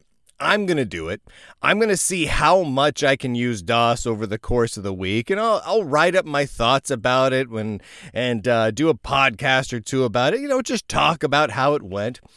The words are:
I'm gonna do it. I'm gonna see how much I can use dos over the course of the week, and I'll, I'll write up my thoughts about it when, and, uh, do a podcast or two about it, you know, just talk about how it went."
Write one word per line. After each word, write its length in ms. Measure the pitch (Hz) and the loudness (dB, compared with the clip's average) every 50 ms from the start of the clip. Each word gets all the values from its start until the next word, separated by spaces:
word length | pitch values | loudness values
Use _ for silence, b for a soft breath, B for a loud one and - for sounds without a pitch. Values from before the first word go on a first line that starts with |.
| _ _ _ _ _ _ _ _ | _ _ _ _ _ _ _ _
I'm 280 | 139 156 185 214 208 180 | 0 2 2 2 2 0
gonna 180 | 175 151 131 | 0 0 0
do 240 | 101 82 85 78 82 | -2 -4 -6 -6 -6
it. 100 | 95 107 - B B B B B B B - | -8 -8 -10 B B B B B B B 0
I'm 160 | 135 175 208 | 2 2 2
gonna 180 | 226 220 196 180 | 2 2 2 0
see 280 | - - 208 185 156 | 0 -2 -2 -2 -2
how 360 | 147 - - 147 151 175 196 | 0 0 2 4 4 4 4
much 420 | 180 151 131 135 143 151 135 - 147 | 2 2 0 2 2 2 0 0 0
I 120 | 139 139 | 0 0
can 180 | 131 - 131 120 | 0 -2 -4 -2
use 300 | 120 120 123 120 104 85 | -2 -2 -2 -2 -4 -2
dos 420 | 85 117 117 117 117 120 120 - | 0 2 2 4 4 2 0 -2
over 220 | 120 113 104 110 107 | -4 -4 -4 -4 -6
the 100 | 101 110 | -6 -8
course 400 | - - - 120 117 113 - - | -4 -2 0 0 0 0 -2 -6
of 60 | 95 | -6
the 100 | 101 95 | -6 -6
week, 380 | 90 95 92 101 113 117 - | -4 -4 -2 -2 -2 -2 -2
and 80 | 190 196 | -2 -2
I'll, 240 | 220 226 214 - - | 0 0 0 0 0
I'll 180 | - 185 226 202 | 0 0 0 0
write 320 | 143 131 151 160 180 175 | 2 2 4 4 4 2
up 120 | 185 175 156 | 2 0 0
my 180 | 147 143 143 | -2 -2 -2
thoughts 460 | 123 - - 117 117 131 - - - | -2 -2 0 2 2 2 2 0 -2
about 420 | 139 120 98 123 127 131 131 135 131 | -4 -2 0 2 2 4 4 4 2
it 160 | 131 135 123 | 0 -2 -4
when, 320 | 113 110 107 107 107 98 B B B B B B B | -4 -6 -6 -6 -6 -8 B B B B B B B
and, 340 | 110 123 123 120 113 92 123 | -4 -2 -2 -2 -2 0 0
uh, 220 | 120 113 113 113 | 2 2 2 0
do 180 | 110 107 151 165 | 0 0 0 0
a 40 | 147 | 0
podcast 800 | 107 - - 139 139 139 131 117 - 139 135 131 131 131 - - | -2 -4 -2 0 2 2 2 0 -2 0 0 0 0 0 -2 -6
or 60 | 120 | -8
two 240 | 107 - - 131 131 | -6 -4 -2 0 0
about 320 | 120 101 120 123 143 190 | 0 2 2 2 2 0
it, 40 | 254 | 0
you 80 | 277 285 | -2 -2
know, 140 | 269 262 | -2 -2
just 260 | 247 - 269 214 - - | -2 -4 -6 -6 -6 -6
talk 360 | - - 143 147 165 - - | -2 0 0 0 0 0 -2
about 260 | 147 131 147 151 135 | 0 2 2 2 2
how 240 | 101 120 131 139 147 | 0 0 0 2 0
it 80 | 147 | 0
went." 380 | - 95 90 101 104 113 127 - B B B | -4 -6 -6 -4 -4 -4 -6 -8 B B B